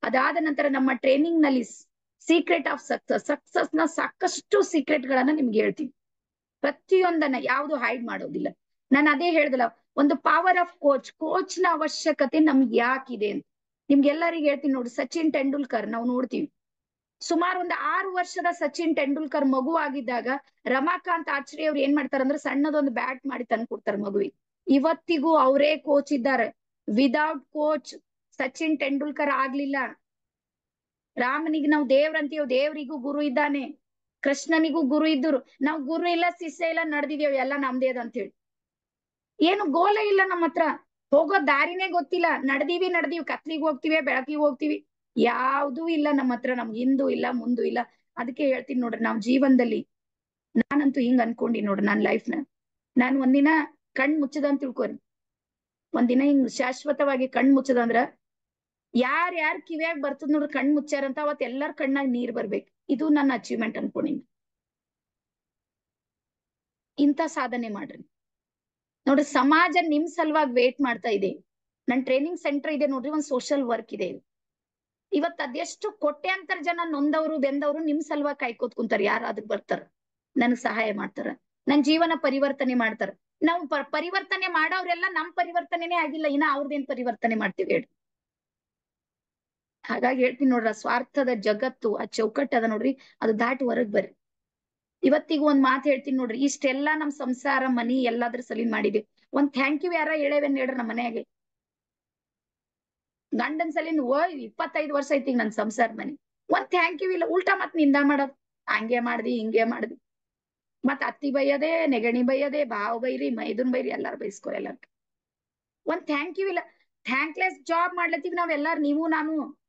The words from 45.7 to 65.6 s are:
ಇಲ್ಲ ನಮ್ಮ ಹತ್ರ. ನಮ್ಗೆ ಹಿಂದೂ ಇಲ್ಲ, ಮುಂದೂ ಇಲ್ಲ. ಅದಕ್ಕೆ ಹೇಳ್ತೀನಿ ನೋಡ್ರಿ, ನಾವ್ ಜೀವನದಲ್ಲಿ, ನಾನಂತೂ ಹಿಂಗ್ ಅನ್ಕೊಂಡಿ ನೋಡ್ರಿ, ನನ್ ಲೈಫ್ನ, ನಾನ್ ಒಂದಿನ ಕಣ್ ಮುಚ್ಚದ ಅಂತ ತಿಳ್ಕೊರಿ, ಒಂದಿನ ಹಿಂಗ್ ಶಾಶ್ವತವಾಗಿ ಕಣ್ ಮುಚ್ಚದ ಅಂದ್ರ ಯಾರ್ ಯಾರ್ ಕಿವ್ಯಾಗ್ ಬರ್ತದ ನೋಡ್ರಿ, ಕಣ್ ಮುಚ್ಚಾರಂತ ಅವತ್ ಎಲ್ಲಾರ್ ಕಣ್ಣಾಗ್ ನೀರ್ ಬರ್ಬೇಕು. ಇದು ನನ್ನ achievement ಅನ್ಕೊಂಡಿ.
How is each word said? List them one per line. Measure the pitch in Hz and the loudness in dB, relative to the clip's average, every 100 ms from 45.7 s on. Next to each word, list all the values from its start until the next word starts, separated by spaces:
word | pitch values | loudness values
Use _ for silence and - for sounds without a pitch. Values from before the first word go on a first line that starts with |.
| 247 330 | -4 -2
ಇಲ್ಲ | 330 294 | 0 2
ನಮ್ಮ | 285 254 | 2 0
ಹತ್ರ. | 240 254 | -2 -2
ನಮ್ಗೆ | 247 226 220 | -4 -4 -2
ಹಿಂದೂ | 254 269 269 | 0 2 2
ಇಲ್ಲ, | 247 240 | 0 -2
ಮುಂದೂ | 247 226 240 | -4 -2 -2
ಇಲ್ಲ. | 233 233 233 _ _ - | 0 -2 -6 _ _ -10
ಅದಕ್ಕೆ | 240 254 294 | -8 -2 0
ಹೇಳ್ತೀನಿ | 254 240 254 | 0 -2 -4
ನೋಡ್ರಿ, | 240 220 | -2 -2
ನಾವ್ | 226 220 | -2 -2
ಜೀವನದಲ್ಲಿ, | 208 262 269 254 240 220 - _ _ _ _ _ _ 262 | 2 4 6 6 4 0 -6 _ _ _ _ _ _ -2
ನಾನಂತೂ | - 285 285 262 | 0 2 2 2
ಹಿಂಗ್ | 240 254 | 2 4
ಅನ್ಕೊಂಡಿ | 226 233 240 226 | 2 0 -2 -2
ನೋಡ್ರಿ, | 208 196 208 | -2 0 2
ನನ್ | 208 | 2
ಲೈಫ್ನ, | 208 226 - 233 285 _ _ _ _ - | 2 0 -2 -6 -6 _ _ _ _ 0
ನಾನ್ | 247 269 | 2 2
ಒಂದಿನ | 254 269 285 320 302 _ _ | 4 6 6 4 0 _ _
ಕಣ್ | - 277 311 | -2 0 2
ಮುಚ್ಚದ | 277 302 285 | 0 -2 0
ಅಂತ | 277 | 0
ತಿಳ್ಕೊರಿ, | 277 208 208 226 _ _ _ _ _ _ _ _ _ | -2 -4 -6 -6 _ _ _ _ _ _ _ _ _
ಒಂದಿನ | - 240 247 285 | 0 4 4 4
ಹಿಂಗ್ | 277 247 | 4 2
ಶಾಶ್ವತವಾಗಿ | - 247 262 294 285 285 269 262 | 0 -4 -2 -4 0 0 2 0
ಕಣ್ | 233 262 269 | 2 6 6
ಮುಚ್ಚದ | 262 247 | 4 2
ಅಂದ್ರ | 233 165 143 _ _ _ _ _ _ _ _ 233 | 4 2 0 _ _ _ _ _ _ _ _ 0
ಯಾರ್ | 247 294 349 359 | 2 2 0 0
ಯಾರ್ | 302 339 | -2 -2
ಕಿವ್ಯಾಗ್ | - 320 320 330 | -6 -4 -4 -2
ಬರ್ತದ | 277 269 294 | -4 -6 0
ನೋಡ್ರಿ, | 302 294 | 0 0
ಕಣ್ | 285 269 294 | 0 2 2
ಮುಚ್ಚಾರಂತ | 294 285 269 262 | 2 -2 -2 -2
ಅವತ್ | 294 294 | -4 -2
ಎಲ್ಲಾರ್ | 254 254 294 | -4 -4 -6
ಕಣ್ಣಾಗ್ | 294 285 277 277 | -4 -2 0 0
ನೀರ್ | 240 240 | -2 -2
ಬರ್ಬೇಕು. | 233 220 196 - _ _ | -4 -4 -6 -8 _ _
ಇದು | 277 311 | -2 2
ನನ್ನ | 294 277 | 4 4
achievement | 247 - 240 220 226 | 0 -4 -4 -4 -4
ಅನ್ಕೊಂಡಿ. | - - - - - _ _ _ _ _ _ _ _ _ _ _ _ _ | -6 -4 -4 -4 -8 _ _ _ _ _ _ _ _ _ _ _ _ _